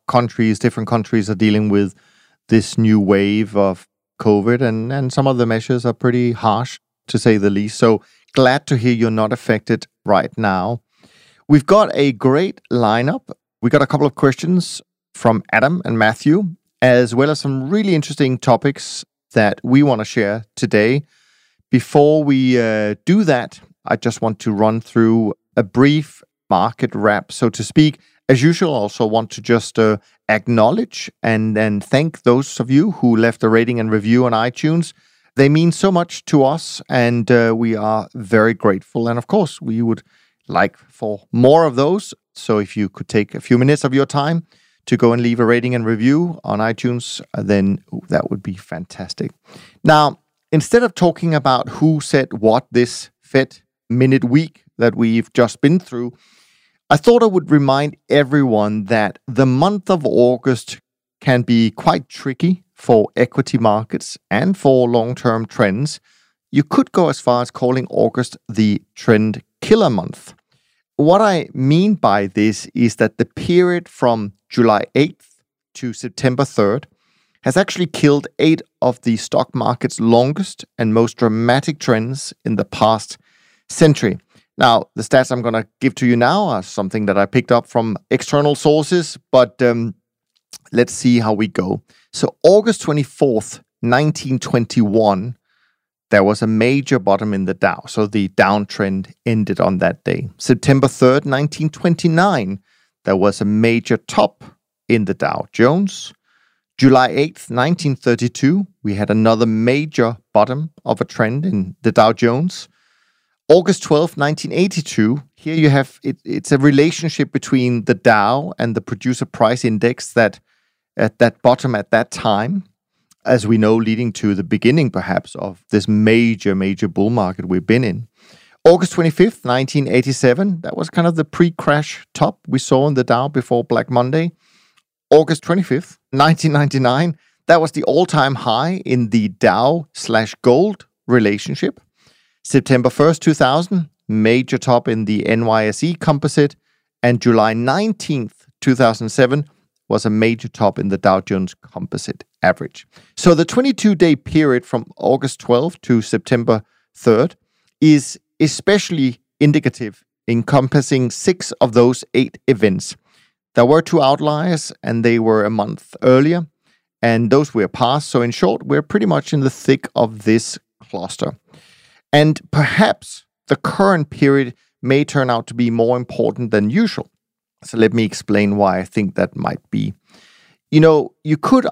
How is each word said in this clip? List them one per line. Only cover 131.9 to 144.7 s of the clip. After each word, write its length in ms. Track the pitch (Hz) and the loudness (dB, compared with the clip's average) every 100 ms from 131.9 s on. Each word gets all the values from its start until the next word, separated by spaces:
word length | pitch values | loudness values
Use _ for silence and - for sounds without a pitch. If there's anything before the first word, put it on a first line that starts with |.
| - - | -12 -14
top 280 | - 151 - - | -4 -2 -4 -6
we 120 | 131 | -4
saw 280 | - 135 143 | 0 0 2
in 80 | |
the 100 | 135 | 0
Dow 240 | 123 120 139 | 0 0 -2
before 360 | 143 - 120 | -4 -2 -2
Black 240 | - 117 - | 0 -2 0
Monday. 440 | 120 123 151 170 - _ _ _ _ _ _ - | 0 0 -2 -4 -8 _ _ _ _ _ _ 2
August 340 | 147 156 156 | 4 4 0
twenty-fifth, 560 | - 180 175 131 - - _ | -2 -2 -2 -4 -6 -16 _
nineteen 400 | 135 151 160 160 | 0 2 2 0
ninety-nine, 640 | 143 143 135 127 131 175 160 _ _ - | 0 0 0 0 0 -2 -4 _ _ 2
that 160 | 170 | 2
was 100 | 160 | 2
the 120 | 156 | -2
all-time 500 | - 143 180 151 135 | 0 0 0 0 0
high 480 | 135 123 110 160 185 | -2 -2 -2 -2 -6
in 240 | - 123 113 | -2 -2 0
the 200 | 113 104 | 0 -2
Dow 580 | 90 113 92 131 165 147 | 0 0 2 2 0 -4
slash 400 | - - 113 107 - | -12 -2 -2 -2 -2
gold 440 | 127 127 208 190 _ _ - | 2 2 2 -4 _ _ 0
relationship. 760 | 123 104 104 - 147 285 - _ _ _ _ _ _ | 2 2 0 -6 -6 -6 -8 _ _ _ _ _ _
September 460 | - 139 - 131 123 | -2 0 2 2 2
first, 300 | - 147 160 | 2 2 2
two 120 | - | 0
thousand, 540 | 151 135 147 175 190 156 _ - | 2 2 0 -2 -4 -4 _ -6
major 500 | 107 110 123 127 127 | -2 2 0 0 -4
top 300 | - | 0